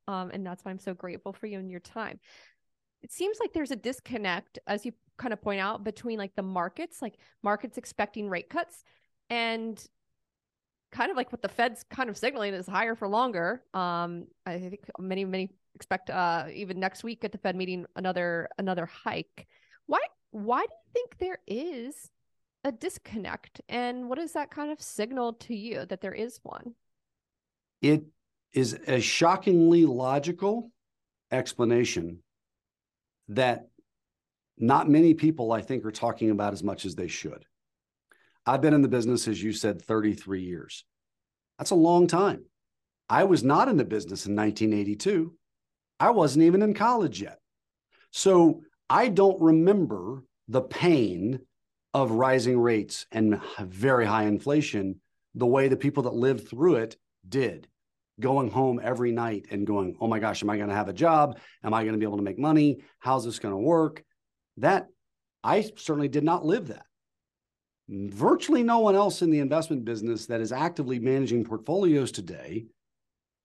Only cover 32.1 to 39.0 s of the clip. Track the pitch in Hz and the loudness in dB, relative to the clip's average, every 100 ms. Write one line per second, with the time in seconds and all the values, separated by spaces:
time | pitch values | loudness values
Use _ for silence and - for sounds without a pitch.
32.1 | 85 _ _ _ _ _ _ _ _ _ | -12 _ _ _ _ _ _ _ _ _
33.1 | _ - 104 127 - - _ _ _ _ | _ -6 0 2 0 -6 _ _ _ _
34.1 | _ _ _ _ - 113 139 160 151 170 | _ _ _ _ -2 2 4 6 6 8
35.1 | 156 156 156 113 113 104 131 107 107 117 | 6 2 0 -2 -2 -2 -6 -6 -4 -4
36.1 | 110 110 104 104 98 98 95 95 85 87 | 0 0 0 -2 -2 -6 -6 -10 -8 -8
37.1 | - 78 - _ _ _ _ _ _ _ | -8 -12 -14 _ _ _ _ _ _ _
38.1 | _ _ _ - 131 151 151 135 123 | _ _ _ -2 2 6 6 6 2